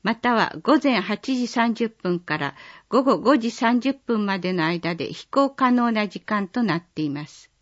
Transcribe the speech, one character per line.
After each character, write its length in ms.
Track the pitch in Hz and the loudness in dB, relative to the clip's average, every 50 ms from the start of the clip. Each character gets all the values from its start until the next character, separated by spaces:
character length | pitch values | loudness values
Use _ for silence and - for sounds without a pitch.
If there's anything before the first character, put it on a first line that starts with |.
ま 120 | - 196 233 | -2 -2 -4
た 160 | - - 247 | 0 0 0
は 240 | 240 220 - - - 156 | 2 2 2 0 -2 -6
午 180 | - - 294 294 | 2 2 2 4
前 180 | - 285 247 196 | 4 2 2 2
八 360 | 185 185 208 202 - - 262 | 0 -2 -6 -6 -4 -4 -2
時 100 | 247 247 | -2 -2
三 280 | 226 - 247 233 233 220 | -2 0 0 2 2 2
十 160 | - 233 226 | 0 -2 -4
分 300 | - _ - 180 175 175 | -4 _ -2 -2 -2 -2
か 180 | 175 - 151 151 | -2 -4 -4 -4
ら 160 | 143 139 - - - - - - _ _ | -4 -6 -6 -10 -20 -20 -20 -20 _ _
午 140 | - 247 | 0 2
後 160 | 262 269 226 - | 4 4 2 2
五 180 | - 226 294 | 4 4 4
時 140 | 262 220 233 | 4 2 -4
三 300 | 220 - 247 226 247 240 | -4 0 0 2 2 2
十 120 | - 269 | 2 0
分 320 | 277 - _ - 233 214 208 | -4 -2 _ -4 -2 -2 0
ま 140 | 202 196 190 | -2 -2 -2
で 160 | 175 185 185 | -2 -2 0
の 100 | 175 156 | 0 0
間 300 | 160 175 170 165 165 175 | 0 -2 -2 -4 -4 -4
で 180 | 170 135 - | -4 -6 -8
飛 160 | 170 - - _ | -8 -12 -14 _
行 220 | - 269 277 269 | 0 2 2 2
可 220 | 277 - 269 247 | 0 0 2 2
能 200 | 247 247 240 233 | 2 2 2 0
な 160 | 220 214 208 196 | 0 0 -2 -4
時 120 | - 196 | -6 -14
間 280 | _ - 214 208 196 180 | _ -4 -4 -4 -4 -4
と 140 | - 247 | -4 -2
な 140 | 240 196 156 | 0 0 -2
っ 60 | 170 | -2
て 200 | - _ _ - | -4 _ _ -6
い 80 | 156 147 | -4 -4
ま 160 | 139 143 151 | -4 -6 -10
す。 240 | - - - - _ _ _ | -12 -16 -20 -20 _ _ _